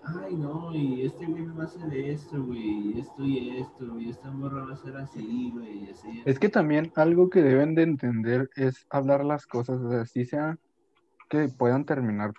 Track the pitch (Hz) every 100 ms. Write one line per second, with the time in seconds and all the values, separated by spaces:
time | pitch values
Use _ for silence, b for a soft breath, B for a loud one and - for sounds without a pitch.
0 | 156 175 190 165 143 160 170 156 135 127
1 | 135 135 135 165 165 160 160 175 156 135
2 | 143 151 - 143 123 117 107 104 104 117
3 | - 139 135 127 120 127 131 - 117 117
4 | 117 - 135 135 139 135 135 147 139 135
5 | 139 - 107 123 - - 107 101 101 -
6 | - 113 139 131 208 214 151 151 165 156
7 | 160 175 180 185 139 131 151 160 165 139
8 | 123 113 113 127 135 - 131 - - 143
9 | 135 139 143 147 - 120 123 127 120 120
10 | 117 123 123 - 156 165 _ _ _ _
11 | _ _ - 151 139 - 120 135 147 139
12 | 113 104 107